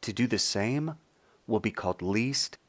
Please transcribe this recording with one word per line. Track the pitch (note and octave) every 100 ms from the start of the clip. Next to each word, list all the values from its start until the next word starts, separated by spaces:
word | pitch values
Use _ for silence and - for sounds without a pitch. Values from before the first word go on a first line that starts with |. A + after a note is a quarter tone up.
to | -
do | G#2 A#2+
the | A2
same | - G2+ G#2 C#3 D#3 D#3 _ _ _ _ -
will | A2
be | G#2
called | - F#2+ F#2
least | F2+ G2+ B2 C3+ - -